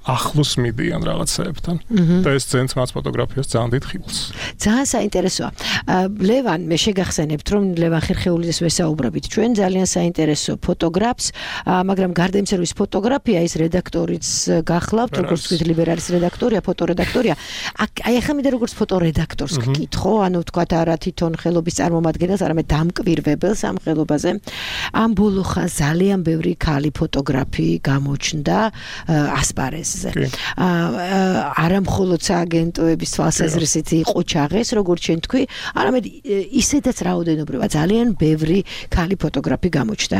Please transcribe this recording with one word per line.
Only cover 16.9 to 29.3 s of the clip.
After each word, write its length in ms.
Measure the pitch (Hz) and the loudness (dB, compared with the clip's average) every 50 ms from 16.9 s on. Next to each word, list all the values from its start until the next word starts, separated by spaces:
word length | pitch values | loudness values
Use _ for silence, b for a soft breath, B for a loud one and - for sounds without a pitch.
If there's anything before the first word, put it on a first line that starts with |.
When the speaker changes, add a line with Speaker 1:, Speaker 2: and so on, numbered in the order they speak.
| 170 180 175 - - 240 247 208 147 B B B B B B B B | 0 0 -2 0 0 0 2 2 0 B B B B B B B B
Speaker 2:
აქ, 180 | - 214 - - - - | -4 -4 -4 -4 -4 -2
აი, 100 | 220 240 | 0 0
ახლა 160 | 240 - 262 294 | 2 2 0 0
მინდა 160 | 285 254 277 | 0 2 0
როგორც 200 | 247 233 233 - - | 2 0 -2 -2 -2
ფოტორედაქტორს 840 | - 214 - 190 185 170 165 151 - 160 - - - 147 139 165 | -2 -2 0 2 2 2 2 2 0 -2 -2 -2 -6 -4 -2 -2
Speaker 1:
მმ. 60 | 131 113 | -2 0
Speaker 2:
გკითხო, 500 | 131 139 151 165 143 - - - 196 220 214 196 | 0 0 -2 -2 -2 -4 -2 0 2 2 2 2
ანუ 140 | 180 180 170 | 2 2 0
ვთქვათ, 320 | 165 - - 175 165 - 180 | -2 -2 -2 -2 0 2 2
არა 220 | 165 165 165 160 | 2 2 2 0
თვითონ 360 | 160 - 185 - - 180 165 160 | 0 -2 -6 -2 -2 -2 -2 -2
ხელობის 400 | - - 170 175 170 160 165 - | -2 -2 0 0 2 0 0 -2
წარმომადგენელს, 680 | - 170 170 170 165 170 160 156 - 170 180 202 190 | 0 0 0 2 2 2 0 0 0 0 0 0 0
არამედ 260 | 185 - 165 160 151 | 0 0 0 0 0
დამკვირვებელს 920 | - 151 151 165 175 - - 233 185 165 - - 151 147 - - 175 160 - - | 0 0 2 2 0 0 0 0 2 2 2 2 0 0 2 2 0 0 0 -2
ამ 140 | - - | -4 -4
ხელობაზე. 540 | 185 - 160 156 156 151 - 151 139 127 175 180 208 B B B B B B B B B B | -2 -2 -2 0 0 2 0 0 0 0 0 -2 -2 B B B B B B B B B B
ამ 180 | B - 220 226 | B 0 2 2
ბოლო 320 | 214 180 208 208 190 196 180 | 4 4 4 2 2 0 0
ხანს 300 | - - 180 165 170 - | 0 -2 -2 -2 -2 0
ძალიან 440 | - 147 143 160 175 190 196 202 190 | 0 0 0 2 2 2 2 2 2
ბევრი 320 | 165 165 160 160 160 175 170 | 0 0 0 0 0 0 -2
ქალი 340 | - - 165 147 139 147 151 | 0 0 0 0 2 0 -2
ფოტოგრაფი 760 | - - 160 160 - 139 143 147 139 135 139 - - - 160 165 170 165 | 0 -2 -4 -2 -2 -2 -2 0 0 0 0 -2 -2 0 0 0 0 0
გამოჩნდა, 800 | - 143 135 139 139 139 143 135 - - 165 151 139 156 175 196 220 | 0 0 0 2 0 0 -2 -2 -2 -4 -4 -2 0 0 2 2 2
ა, 520 | 220 - - - - - - - - 160 151 147 135 | 0 -2 -6 -14 -12 -12 -8 -2 0 2 2 2 2